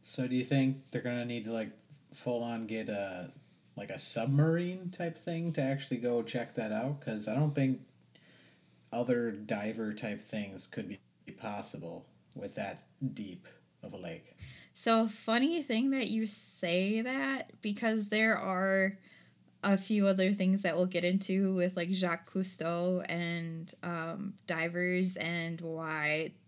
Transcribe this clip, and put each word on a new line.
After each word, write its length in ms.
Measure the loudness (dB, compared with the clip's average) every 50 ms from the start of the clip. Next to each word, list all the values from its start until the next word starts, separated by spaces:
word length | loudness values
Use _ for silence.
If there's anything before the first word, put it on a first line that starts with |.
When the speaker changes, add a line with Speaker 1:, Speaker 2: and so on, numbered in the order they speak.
Speaker 1:
So 240 | -10 -10 -4 -2 -2
do 100 | 0 2 0
you 80 | 2
think 440 | 4 4 4 4 4 2 0 -6 -6
they're 100 | -6 -4
gonna 240 | -2 -2 -2 -2 -2
need 180 | -2 -4 -4 -4
to, 60 | -2
like, 200 | -2 -2 -2 -4 -8 -14 -20 _ -20 -20 _ _ -16
full 280 | -6 -2 0 0 0
on 240 | 0 -2 -4 -4 -4
get 220 | -4 -4 -4 -2 -2
a, 460 | -2 -2 -2 -4 -4 -8 -10 -10 -14 -18 -20 -20 -20 _ _ _ -12
like, 140 | -12 -10 -8
a 100 | -6 -4
submarine 880 | -4 -2 -2 0 0 2 4 6 6 6 4 2 0 -2 -4 -6 -8 -10
type 280 | -6 -4 -6 -6 -6 -8
thing 340 | -8 -6 -4 -2 -2 -2 -2
to 80 | 0
actually 360 | 0 0 0 -2 -2 -4 -4 -2
go 260 | 0 0 0 0 0
check 320 | 0 -4 -4 -4 -4 -4
that 160 | -4 -4 -2
out? 300 | -2 -2 -2 -2 -4 -4
'Cause 260 | -4 -6 -6 -4 -4 -2
I 80 | 0
don't 180 | 2 2 2 2
think 280 | 2 2 2 2 0 -4 -16 _ _ _ _ _ -20 -20 -20 -20 -20 -20 -20 -20 _ _ _ _ _ _ _
other 400 | -4 -2 2 2 2 2 2 0
diver 600 | -2 -4 -4 -4 -2 -2 -2 -4 -4 -4 -4 -4 -4
type 280 | -4 -4 -4 -6 -6
things 440 | -8 -8 -6 -6 -6 -6 -8 -10 -12
could 320 | -8 -8 -8 -8 -8 -10 -12 _ _ _ _ _
be 80 | -18 -16
possible 720 | -10 -8 -6 -6 -6 -8 -8 -10 -10 -10 -10 -10 -12 -14 -18 _ _ _ _ _
with 200 | -10 -10 -8 -6
that 300 | -6 -6 -6 -6 -10 -14 _ _ _ -6 -6 -4
deep 340 | -6 -8 -8 -10 -14 -16 -20 -20 -20 _ _ _ _ -16
of 100 | -14 -12
a 40 | -10
lake. 380 | -8 -8 -10 -10 -14 -20 -20 _ -16 -16 -16 -18 -20 -20 _
Speaker 2:
So 340 | -6 2 4 4 6 4 2
funny 540 | 0 -6 -2 0 2 4 4 2 2 0
thing 280 | -2 0 0 2 2 2
that 160 | 2 2 0 0
you 160 | 0 0 -2
say 760 | -2 -4 -8 -10 -12 -10 -6 -2 0 2 2 2 2 2 0
that, 600 | 0 0 -2 -2 0 -2 -2 -4 -6 -10 -14 -6
because 460 | -4 -4 -2 0 0 2 2 2 0 2
there 300 | 2 4 6 6 4 2
are 600 | 2 0 0 2 2 4 4 4 4 2 0 -4 -14 -20 -20 -20 -20 -20 _ _ _ _ _ _
a 160 | 4 4 4 4
few 300 | 4 2 4 4 6 6
other 240 | 6 6 6 4
things 300 | 4 4 4 4 4 4
that 160 | 4 2 4 4
we'll 80 | 2
get 180 | 4 2 2 2
into 500 | 4 4 4 2 2 2 4 4 4 4
with, 220 | 4 2 2 2
like, 140 | 0 0 0
Jacques 420 | 2 2 2 2 0 0 -4 -4
Cousteau 760 | -2 -2 -2 -2 -4 -4 -2 -2 0 2 2 2 2 0 0 -2
and, 640 | -2 -2 0 0 -2 -2 -2 -4 -6 -6 -8 -10 -14 -10 -6
um, 520 | -4 -4 -2 -4 -4 -4 -4 -6 -8 -8 -10 _ -4
divers 680 | -2 -2 -2 -2 0 0 2 2 4 4 2 2 0 -2
and 420 | -2 -2 0 0 -2 -2 -4 -4
why 720 | -6 -6 -6 -4 -4 -4 -2 0 2 2 2 2 0 -2 -6 -12 _